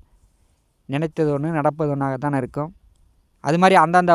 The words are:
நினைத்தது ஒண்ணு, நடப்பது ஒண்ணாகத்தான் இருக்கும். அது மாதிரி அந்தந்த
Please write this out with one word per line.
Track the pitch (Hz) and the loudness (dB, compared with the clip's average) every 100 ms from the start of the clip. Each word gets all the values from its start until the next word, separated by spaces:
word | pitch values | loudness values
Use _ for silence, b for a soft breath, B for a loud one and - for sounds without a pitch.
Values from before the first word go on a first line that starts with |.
| _ _ _ _ _ _ _ _ - | _ _ _ _ _ _ _ _ -8
நினைத்தது | 139 160 - 151 143 | -6 -6 -4 -2 -2
ஒண்ணு, | 156 160 | -4 -2
நடப்பது | 147 147 151 139 | -2 -2 -4 -4
ஒண்ணாகத்தான் | 135 131 147 139 | -4 -4 -4 -4
இருக்கும். | 127 143 156 - _ _ _ _ _ _ | -6 -8 -12 -14 _ _ _ _ _ _
அது | 135 170 | -4 2
மாதிரி | 190 185 | 4 4
அந்தந்த | 160 180 175 | 4 2 4